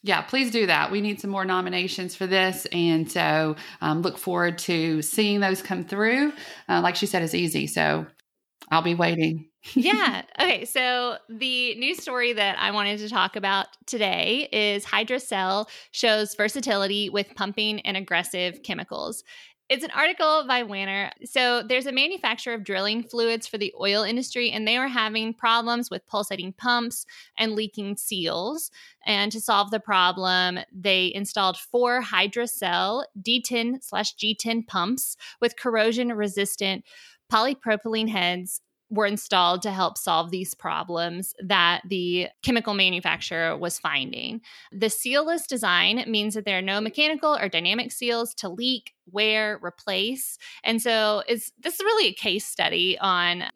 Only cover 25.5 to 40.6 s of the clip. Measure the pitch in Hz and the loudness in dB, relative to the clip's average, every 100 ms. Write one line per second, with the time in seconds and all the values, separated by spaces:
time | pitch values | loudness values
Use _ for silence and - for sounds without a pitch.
25.5 | 233 233 233 247 185 _ 208 208 185 185 | 2 2 -2 -2 -8 _ -4 -2 -6 -8
26.5 | 190 240 240 233 - - - - - 220 | -4 0 0 0 -6 -12 -18 -16 -4 -2
27.5 | 214 214 - 196 202 - 190 165 165 202 | 0 -4 -4 -6 -6 -4 -2 -2 -2 -4
28.5 | 311 - - - _ - 202 208 220 226 | -6 -8 -12 -20 _ -2 0 0 -2 2
29.5 | 202 202 214 214 190 180 185 185 180 180 | 2 2 -2 2 4 4 2 2 4 2
30.5 | 180 - 190 196 185 180 202 202 - 190 | 0 -8 -4 2 2 2 -2 -4 0 0
31.5 | - - 240 247 247 214 214 202 240 240 | 0 -2 2 2 2 2 2 2 0 -4
32.5 | - 185 175 190 240 302 202 202 247 - | -2 0 0 0 -2 -6 -8 0 0 0
33.5 | 240 233 262 - 185 214 - 214 208 226 | -2 -2 -4 -4 -4 -4 -2 -4 -2 -2
34.5 | 226 226 185 180 254 - - - - 240 | -4 -2 -2 -2 -2 -4 -8 -16 -2 -2
35.5 | - 254 226 220 233 240 220 208 196 196 | 0 -2 2 2 2 -2 0 -2 0 -2
36.5 | - 196 190 - - - _ _ 220 247 | 0 -2 -2 -8 -20 -20 _ _ 2 2
37.5 | 269 233 214 226 220 220 208 175 180 180 | 0 0 0 0 0 0 2 2 0 -6
38.5 | - _ _ _ 214 208 202 - 190 175 | -10 _ _ _ 2 2 0 2 4 6
39.5 | 180 208 190 180 - - 160 170 185 190 | 2 -2 0 0 0 0 0 0 -4 -6
40.5 | - | -8